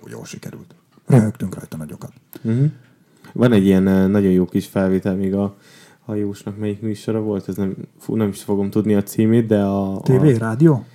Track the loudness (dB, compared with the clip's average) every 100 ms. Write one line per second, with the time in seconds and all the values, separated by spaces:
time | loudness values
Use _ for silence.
0 | -18 -18 -16 -16 -16 -18 -20 -20 _ _
1 | 4 4 4 -4 -10 -10 -14 -16 -14 -16
2 | -18 -20 _ -8 -4 0 0 -2 _ _
3 | _ _ -12 0 4 4 4 4 4 2
4 | 2 2 2 2 0 -4 -4 -2 0 0
5 | -2 -4 -2 -2 -4 -6 -20 -20 -20 _
6 | -10 -6 -6 -8 -12 -8 -8 -6 -8 -6
7 | -4 -4 -2 -4 -6 -6 -6 -6 -14 _
8 | -6 -2 -2 -4 -4 -2 0 -2 0 0
9 | 0 0 2 2 2 0 2 -2 -4 -4
10 | 0 4 4 2 -2 4 4 4 -4